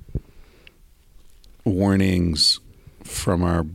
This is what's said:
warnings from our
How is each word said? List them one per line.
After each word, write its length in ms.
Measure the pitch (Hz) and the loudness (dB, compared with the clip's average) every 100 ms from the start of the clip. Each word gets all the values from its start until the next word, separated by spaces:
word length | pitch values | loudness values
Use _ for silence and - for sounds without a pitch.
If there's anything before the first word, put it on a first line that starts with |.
| - - - - - - - - - - _ - - - - - | -10 -10 -10 -16 -20 -20 -20 -20 -20 -20 _ -20 -20 -20 -20 -6
warnings 960 | - 92 98 98 95 90 87 78 - - - - - - | -2 0 2 2 2 2 0 0 0 0 -6 -20 -20 -20
from 380 | - - - 90 | -14 -6 -2 0
our 220 | 87 85 78 | 2 0 -2